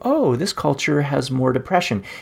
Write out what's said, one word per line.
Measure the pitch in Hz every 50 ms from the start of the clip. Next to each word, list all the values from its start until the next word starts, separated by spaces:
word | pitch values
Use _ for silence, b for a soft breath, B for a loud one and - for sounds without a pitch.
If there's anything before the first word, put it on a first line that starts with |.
"Oh, | - 247 285 320 262 151 123
this | 120 170 208
culture | - - - 151 143 - - - 151 147 143
has | 139 139 139 127 131
more | 131 131 127 127 127
depression." | 127 - - 190 180 180 - 117 101 B B B B